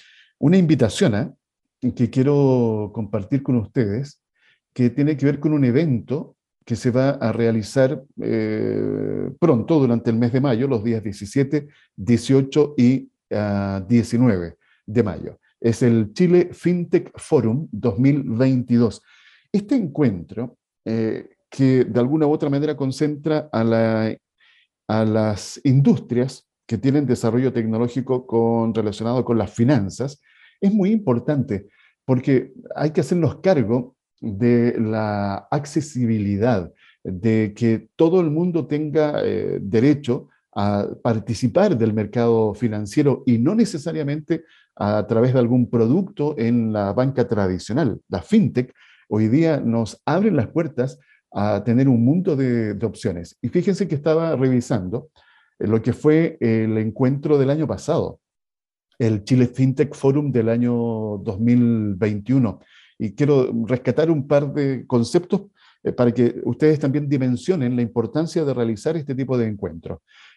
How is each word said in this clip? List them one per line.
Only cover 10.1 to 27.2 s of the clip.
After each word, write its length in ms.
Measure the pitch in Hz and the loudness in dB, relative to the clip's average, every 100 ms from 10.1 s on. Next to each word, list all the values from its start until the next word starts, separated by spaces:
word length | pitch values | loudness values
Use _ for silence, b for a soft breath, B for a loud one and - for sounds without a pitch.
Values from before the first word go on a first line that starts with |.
el 60 | 113 | 0
mes 140 | 120 | 0
de 100 | 131 | 0
mayo, 260 | 139 113 135 | 0 0 0
los 160 | 120 | -2
días 200 | 110 110 | -2 -4
diecisiete, 640 | 104 92 101 139 139 147 147 b b - | -6 -10 -4 -2 0 -2 -6 b b -6
dieciocho 800 | 95 117 - 135 135 156 147 147 | 2 2 4 2 4 2 2 4
y, 320 | 120 135 135 _ _ | 4 2 -2 _ _
ah, 520 | 107 104 101 98 98 90 | -4 -2 -2 -2 -4 2
diecinueve 720 | 120 107 117 127 95 85 - _ _ - | 2 2 2 2 2 -4 -12 _ _ -4
de 180 | 107 | 0
mayo. 360 | 104 80 82 - _ _ | 0 -4 -10 -16 _ _
Es 220 | 117 113 | -2 2
el 320 | 123 113 104 | 2 2 0
Chile 360 | - 180 175 175 | 0 4 4 2
FinTech 580 | - 170 175 175 175 175 - | -2 -2 -2 0 -2 -2 -12
Forum 520 | - 151 110 131 165 | 0 2 2 -2 -6
dos 260 | 104 120 98 | -4 -2 2
mil 240 | 135 147 | 2 2
veintidós. 800 | - 110 131 127 120 120 117 - b b b b b | -2 0 2 0 0 2 2 -2 b b b b b
Este 240 | 202 208 277 | -4 0 -2
encuentro, 800 | 175 135 135 92 82 104 120 - _ _ - | -2 0 0 0 -8 -10 -10 -14 _ _ -6
eh, 440 | 113 110 - - _ _ | -2 -2 -4 -10 _ _
que 360 | - 135 127 117 | 0 4 4 4
de 140 | 117 | 2
alguna 260 | 123 156 147 | 2 2 2
u 60 | |
otra 180 | 151 151 | 0 0
manera 260 | 139 151 147 | 0 -2 -2
concentra 720 | 135 135 151 147 160 151 151 | -6 -2 -4 -2 -2 -4 -2
a 120 | 110 | -2
la, 540 | 113 113 113 110 110 - _ _ b b b _ - | 0 2 2 0 -2 -6 _ _ b b b _ -4
a 180 | 110 110 | 0 2
las 560 | 107 107 101 - - | 2 0 -2 -8 -4
industrias 840 | 139 131 143 165 - 120 127 - _ _ - | 2 4 4 2 0 -2 -2 -6 _ _ -8
que 120 | 110 | -2
tienen 260 | 131 143 131 | 0 0 0
desarrollo 480 | 120 | 0